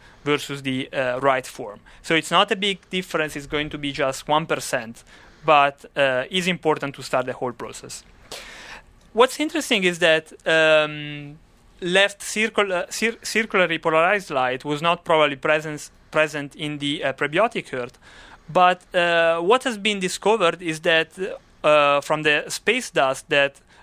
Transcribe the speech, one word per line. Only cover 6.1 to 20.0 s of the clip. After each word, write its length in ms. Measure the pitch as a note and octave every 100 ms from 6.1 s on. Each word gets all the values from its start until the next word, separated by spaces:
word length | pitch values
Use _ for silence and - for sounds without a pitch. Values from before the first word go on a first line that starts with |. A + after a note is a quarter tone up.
| B2+ C3+
is 200 | F#3 F3+
important 480 | F3 D#3 D3 C#3 C3+
to 60 |
start 220 | B2+ C3+
the 100 | B2+
whole 180 | A#2+ B2+
process. 500 | A#2 A#2 B2 B2 - - - - - - - - - - - -
What's 260 | G#3 B3 -
interesting 440 | D#4 D#4+ - A3
is 160 | F#3 F3
that, 320 | F3 D#3+ D#3+ - -
um, 920 | D#3+ D#3 D#3 D3+ D3+ D3 D3 C#3+ D3+ _ _ _ -
left 400 | F3+ F#3 G3 G3
circul-, 520 | - G#3+ A3 G#3+ G3+
uh, 180 | F3 -
cir-, 260 | - A3 A3+
circularly 560 | - A#3 A3 G3 F3 D#3+
polarized 520 | E3 D#3+ E3+ G3+ F#3
light 360 | C#3+ B2+ C3 D3
was 160 | D3
not 220 | E3+ E3+
probably 320 | - D#3+ D3 C#3
present, 520 | D#3 D#3 D#3 D3 - _ _
present 460 | D#3 D3+ D3 C#3+ -
in 220 | D3 D3
the, 260 | C#3+ D3
uh, 80 | C#3
prebiotic 600 | C3 D3 D#3+ A3+ G3 -
earth. 240 | C3+ B2 - - - - - -
But, 300 | D#3+ F3+ F3+ -
uh, 480 | F3+ F3 E3+ E3 E3
what 220 | E3+ B3
has 160 | C4+ G#3+
been 220 | G3+ G3+